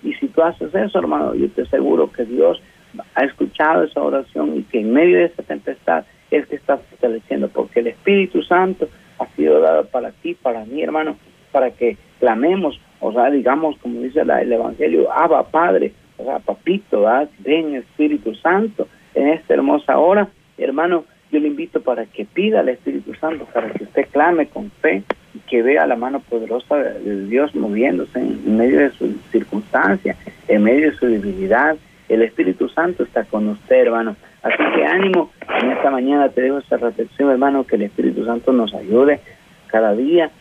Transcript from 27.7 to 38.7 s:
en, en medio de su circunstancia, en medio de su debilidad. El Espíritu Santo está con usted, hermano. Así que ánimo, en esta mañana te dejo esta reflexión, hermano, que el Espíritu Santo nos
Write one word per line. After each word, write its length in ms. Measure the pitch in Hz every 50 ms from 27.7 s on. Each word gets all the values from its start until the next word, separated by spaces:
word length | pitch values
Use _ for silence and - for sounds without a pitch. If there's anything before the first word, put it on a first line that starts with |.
| 101 107 120 139 - 90 - - - 127
en, 220 | 123 107 - 107 -
en 100 | - 107
medio 240 | 110 113 127 143 151
de 100 | 143 135
su 240 | - - - - 104 101 - -
circunstancia, 840 | - - - - - 107 - - - 127 151 185 202 190 - - - - - - - - -
en 160 | - - 107 104
medio 280 | 110 123 143 156 151
de 60 | -
su 100 | - -
debilidad. 680 | 123 113 107 98 101 92 92 95 95 107 120 143 151 160 156 - - _ _ _ _
El 140 | - 110 113
Espíritu 460 | - - - - - 180 - - 131
Santo 340 | - - 165 175 180 - 135
está 220 | - - 120 107
con 240 | - - 107 107 104
usted, 280 | 104 104 - - 127
hermano. 380 | 131 127 120 117 113 113 110 104 - - - - _ -
Así 200 | 117 - - - - -
que 100 | 160 147
ánimo, 460 | 151 156 185 196 196 185 180 156 - _ _ - - - - 117
en 80 | 123
esta 200 | 127 - - 143
mañana 380 | 139 131 123 135 143 143 143 135
te 140 | - - 127
dejo 160 | 131 139 139
esta 180 | 131 - -
reflexión, 540 | 120 117 117 110 - 117 - - - 139 143
hermano, 360 | 131 123 135 139 139 139 127
que 100 | - -
el 60 | 110 101
Espíritu 440 | 101 - - 120 - - - 110
Santo 260 | 113 117 120 - - 131
nos 220 | 123 113 101